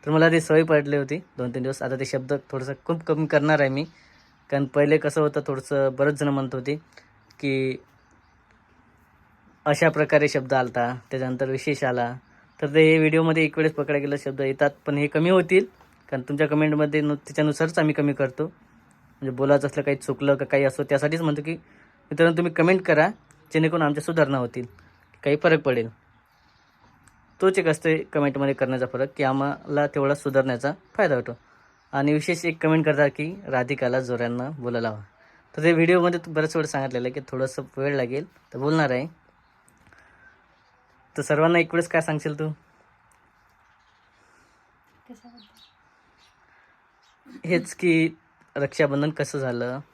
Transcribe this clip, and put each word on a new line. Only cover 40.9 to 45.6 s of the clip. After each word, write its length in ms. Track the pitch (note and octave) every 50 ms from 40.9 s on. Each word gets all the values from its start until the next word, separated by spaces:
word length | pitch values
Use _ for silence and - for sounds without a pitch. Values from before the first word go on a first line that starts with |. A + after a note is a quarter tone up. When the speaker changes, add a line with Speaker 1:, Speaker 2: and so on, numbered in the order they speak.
| _ _ _ _ _
Speaker 1:
तर 60 | - C#3+
सर्वांना 360 | - D#3 D3 D#3 E3 E3+ E3+
एक 160 | E3 E3 -
वेळेस 140 | E3+ E3+ E3+
काय 120 | - E3
सांगशील 380 | D#3+ - D#3 D3+ - D#3+ D3+ D3
तू? 120 | D#3 D#3 D3+ - _ _ _ _ _ _ _ _ _ _ _ _ _ _ _ _ _ _ _ _ _ _ _ _ _ _ _ _ _ _ _ _ _ _ _ _ _ _ _ _ _ _ _ _ _ _ _ _ _ _
Speaker 2:
कशाबद्दल? 300 | B3 - _ A#3+ A#3+ A#3+ G#3+ _ _ _